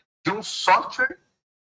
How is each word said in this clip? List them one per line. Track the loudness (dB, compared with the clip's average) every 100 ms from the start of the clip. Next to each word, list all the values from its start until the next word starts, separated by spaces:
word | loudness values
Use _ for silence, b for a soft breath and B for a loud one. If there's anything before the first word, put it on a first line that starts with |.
| b _ -4
de |
um | -4
software | -4 -2 4 4 2 -2 -4 -4 _ _ _ _